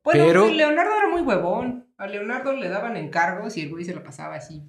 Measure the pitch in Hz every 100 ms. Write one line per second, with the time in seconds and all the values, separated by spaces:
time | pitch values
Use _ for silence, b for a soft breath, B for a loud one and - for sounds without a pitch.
0 | 302 147 160 180 208 311 302 311 403 427
1 | 392 349 269 185 175 220 247 247 - -
2 | 202 208 214 262 269 262 180 202 233 190
3 | 151 170 175 180 175 170 147 165 175 151
4 | 143 - 156 156 - 156